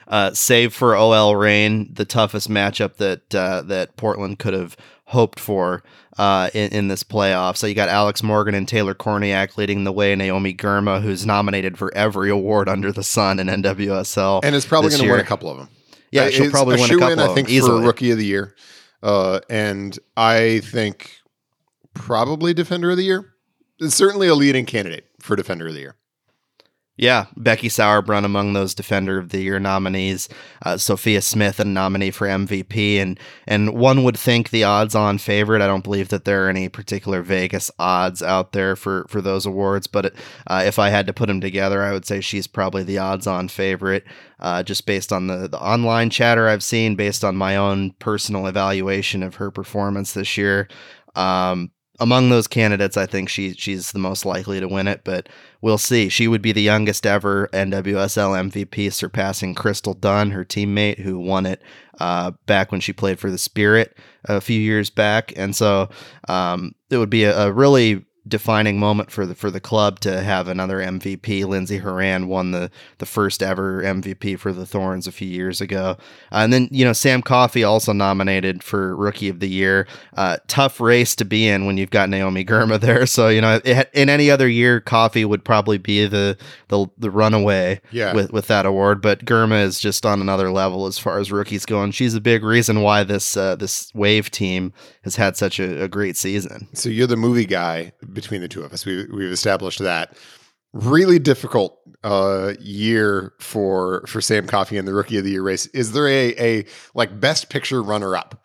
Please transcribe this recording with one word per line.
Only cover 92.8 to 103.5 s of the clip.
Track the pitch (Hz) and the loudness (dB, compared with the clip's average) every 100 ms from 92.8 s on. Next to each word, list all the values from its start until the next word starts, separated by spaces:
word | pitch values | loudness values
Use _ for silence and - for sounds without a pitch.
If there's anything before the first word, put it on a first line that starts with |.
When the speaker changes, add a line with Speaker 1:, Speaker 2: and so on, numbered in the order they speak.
Speaker 1:
why | 104 104 | 4 4
this, | 98 101 - 101 | 2 -2 -2 -2
uh, | 95 92 | -2 -2
this | 98 - - | -4 -8 -8
Wave | 107 101 107 101 | -2 2 2 0
team | - 98 92 92 - - _ | -4 -2 -2 -4 -8 -20 _
has | 95 117 | -8 -2
had | 98 - | 0 0
such | 98 - | -4 -2
a, | 92 78 | -4 -4
a | 92 | -6
great | 98 98 - | -4 -4 -4
season. | 95 101 92 - 107 | -4 -4 -6 -12 -14
Speaker 2:
So | - 120 | -8 -4
you're | 110 123 | 0 0
the | 113 | 2
movie | 117 120 98 | 2 2 2
guy, | 92 87 82 85 - - 98 | 0 -2 -4 -8 -16 -16 -14
between | - 101 | -10 -8
the | 87 | -8
two | 90 | -12
of | 73 | -12
us. | 82 | -10
We, | 95 90 - | -6 -6 -8
we've | 104 92 | -8 -6
established | 90 104 95 92 - | -4 -2 -2 -4 -4
that. | 95 82 85 - - - _ _ _ | -4 -4 -6 -12 -20 -20 _ _ _
Really | 107 113 156 190 170 | -6 2 4 6 6
difficult, | 143 127 123 117 92 - _ _ | 4 0 0 0 0 -4 _ _
uh, | 104 98 98 95 95 - | -2 2 2 0 -2 -8
year | 107 101 110 113 104 98 95 - | -10 -4 0 2 2 0 -4 -12
for, | - | -8